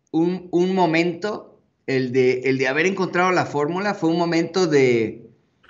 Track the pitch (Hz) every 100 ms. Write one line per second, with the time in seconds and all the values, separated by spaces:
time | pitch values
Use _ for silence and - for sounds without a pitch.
0 | _ 160 175 180 - 170 185 190 175 160
1 | 170 165 208 220 - - _ _ - 131
2 | 127 127 127 127 135 131 131 139 180 196
3 | 175 175 185 175 - 143 147 180 208 202
4 | 165 170 170 165 165 185 180 147 131 117
5 | 110 - - _ _ _ _